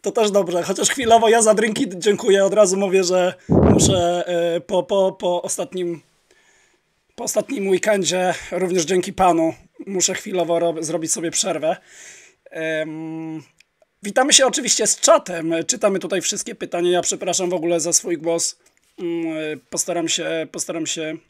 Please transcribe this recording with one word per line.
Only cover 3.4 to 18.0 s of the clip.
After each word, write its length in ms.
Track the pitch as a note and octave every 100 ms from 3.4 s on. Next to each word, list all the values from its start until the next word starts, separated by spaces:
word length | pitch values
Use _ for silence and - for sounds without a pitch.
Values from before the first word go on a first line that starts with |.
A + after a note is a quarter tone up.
| -
muszę, 760 | - - - - F#3 E3+ F3 F3
e, 340 | F3 E3+ E3+
po, 220 | E3 F#3
po, 300 | F3 G3 F#3+
po 300 | F#3+ F#3 F3
ostatnim, 580 | G3 - F3 F#3 F3 E3 _ _ _ _ _ _ _ _ _ _ _
po 100 | -
ostatnim 440 | A3+ E3 - - G3
weekendzie, 680 | F#3 G#3 G#3 E3 F3+ F#3 E3 -
również 320 | F3+ F#3 F3+
dzięki 280 | D#3 F#3 F3+
panu, 420 | - F#3 E3 E3 E3 _ _ C#4+
muszę 280 | F#3+ F3
chwilowo 440 | F#3 - F#3 E3 E3+
rob-, 240 | E3+ D#3+
zrobić 280 | D#3 E3 D#3+
sobie 180 | A3 E3
przerwę. 460 | - G3+ D#3+ D#3 F#3 _ - - - - _ -
Em, 920 | D#3+ D#3+ D#3+ D#3 D#3 D#3+ D#3+ D#3+ D#3 D3 _ _ _ _ _
witamy 300 | - G3+ C4+
się 140 | B3 C4
oczywiście 400 | C#4+ C4 - G#3
z 140 | -
czatem, 540 | - D#4+ - F3 D#3+ E3 E3
czytamy 320 | - G#3+ F#3+
tutaj 220 | E3+ F#3
wszystkie 340 | - G#3 -
pytania, 360 | G#3+ - F3 F3
ja 120 | F3+
przepraszam 480 | E3+ F3+ F#3+ E3+ F3+
w 40 |
ogóle 260 | F3+ E3+ E3+
za 120 | D#3+
swój 260 | E3